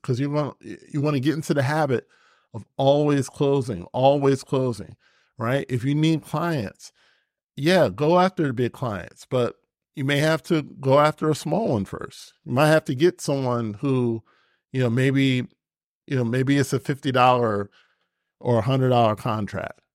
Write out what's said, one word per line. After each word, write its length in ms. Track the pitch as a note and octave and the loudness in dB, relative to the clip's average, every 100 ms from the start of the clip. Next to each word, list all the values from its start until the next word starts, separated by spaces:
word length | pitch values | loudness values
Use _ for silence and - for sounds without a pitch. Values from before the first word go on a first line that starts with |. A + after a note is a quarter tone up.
'cause 180 | - B2 | -4 -2
you 80 | C#3+ | -2
want, 300 | D3 C#3+ - | -2 -4 -6
you 400 | - G2 - D3 | -16 -18 -8 -4
wanna 200 | D3 C#3+ | -2 0
get 160 | C3+ D3+ | 0 -2
into 180 | D#3 | -2
the 80 | D3 | 0
habit 440 | C3 D#3 D3 A#2+ - _ _ _ _ | 0 0 0 -2 -4 _ _ _ _
of 120 | A2+ - - | -18 -12 0
always 520 | C#3 D3 D3 C#3+ C3+ | 2 4 4 2 0
closing, 560 | - C#3+ C#3 B2 F#2 F2 | -2 0 0 -2 -8 -8
always 500 | - C3+ C#3+ C#3 C3 | 2 4 4 2 0
closing, 540 | - C#3 B2+ G2+ - - _ _ _ - | -2 -2 -2 -6 -12 -20 _ _ _ -8
right? 260 | A2+ C3+ - | -4 -4 -2
If 160 | B2 | -4
you 100 | C3 | -2
need 300 | D3 D#3 D#3+ | 0 2 0
clients, 680 | - D#3 E3+ D#3 G2 - - _ _ _ _ _ _ | -4 -6 -4 -4 -6 -10 -20 _ _ _ _ _ _
yeah, 340 | - D3+ F#3 B2+ | -4 2 4 2
go 300 | G2+ D3 F3+ | 0 2 4
after 300 | F#3 F3+ D3 | 2 0 -4
the 40 | |
big 200 | A#2 A#2+ | -2 -4
clients, 520 | - B2 G2 - - | -4 -8 -8 -10 -18
but 300 | - B2+ A#2+ - _ _ _ | -6 -2 -2 -6 _ _ _
you 100 | - | -6
may 140 | C3+ C#3+ | -2 0
have 240 | D#3 D#3+ | 2 0
to 200 | - E3 | 0 -2
go 360 | - - C3 C#3 | -2 -4 2 4
after 320 | D3+ - D#3 | 4 2 -2
a 60 | D3 | -2
small 320 | D3+ D#3+ A3+ | -2 -2 -2
one 160 | A2+ | -2
first. 480 | F#2+ - - - - _ | -4 -8 -14 -16 -20 _
You 60 | - | -4
might 160 | B2+ D3+ | 2 4
have 180 | D#3 - | 2 0
to 100 | B2+ | 0
get 240 | F3 F3+ | 0 0
someone 540 | - C#3 B2+ A#2+ A2 | -4 -2 0 -2 -4
who, 500 | G#2 C#3+ C3 A#2+ A2+ - _ _ _ _ | -4 -2 0 0 -4 -10 _ _ _ _
you 80 | C3 | -2
know, 100 | B2 | 0
maybe, 560 | A#2+ C3 C3+ C3+ B2+ - _ _ _ _ _ - | 2 2 2 2 0 -4 _ _ _ _ _ -6
you 80 | C#3 | -4
know, 80 | |
maybe 320 | A#2 B2+ C3 C#3+ | -2 0 0 0
it's 140 | C3 | 0
a 80 | C3 | -2
fifty 320 | - C#3 D3 | -4 -6 -2
dollar 580 | B2+ B2+ B2+ A#2+ G2+ G2+ _ _ _ _ _ _ _ | 4 4 4 2 -2 -6 _ _ _ _ _ _ _
or 180 | - A#2 | -2 0
a 40 | |
hundred 260 | A2 C3+ C3 | 0 0 2
dollar 260 | B2 A2+ | 4 2
contract, 680 | G#2+ B2+ G#2+ G2 F#2+ - - _ | 0 -4 -4 -6 -8 -10 -12 _